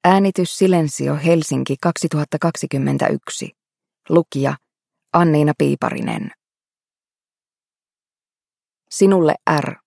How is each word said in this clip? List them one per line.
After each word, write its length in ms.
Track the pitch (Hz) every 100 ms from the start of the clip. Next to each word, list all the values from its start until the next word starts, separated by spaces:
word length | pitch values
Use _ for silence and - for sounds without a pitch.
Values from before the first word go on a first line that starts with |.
Äänitys 540 | 180 190 196 185 175 -
Silensio 580 | 190 180 156 - 139 147
Helsinki 600 | 160 170 151 135 131 139
kaksituhatta 540 | 175 - 175 151 147 151
kaksikymmentäyksi. 1080 | 165 - - 139 139 139 - 143 - - - _ _ _ _ _ _
Lukija 480 | 165 165 139 135 143 _ _ _ _ _
Anniina 400 | 170 170 151 151 147
Piiparinen. 720 | 143 143 - 127 - - - - _ _ _ _ _ _ _ _ _ _ _ _ _ _ _ _ _ _ _ _ _ _ _ _ _
Sinulle 440 | - 196 190 156 - - 151
R. 140 | 135 -